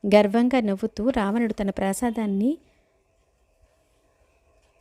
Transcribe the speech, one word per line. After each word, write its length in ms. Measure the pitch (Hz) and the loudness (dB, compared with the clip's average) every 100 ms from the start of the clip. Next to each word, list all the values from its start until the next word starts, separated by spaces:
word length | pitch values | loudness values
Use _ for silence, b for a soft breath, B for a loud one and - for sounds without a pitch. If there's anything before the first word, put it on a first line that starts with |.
| 208 208 | 6 4
గర్వంగా 440 | 208 220 247 262 | 6 2 2 2
నవ్వుతూ 500 | 220 190 220 - 220 | 0 -2 -4 -4 -2
రావణుడు 440 | 254 196 226 233 | -2 -2 -2 -2
తన 160 | 214 196 | -2 -4
ప్రాసాదాన్ని 880 | - 196 196 240 226 214 196 226 330 _ _ _ _ _ _ _ _ _ _ _ _ _ _ _ _ _ _ _ _ _ _ | -2 -4 -2 -4 -4 -4 0 -2 -2 _ _ _ _ _ _ _ _ _ _ _ _ _ _ _ _ _ _ _ _ _ _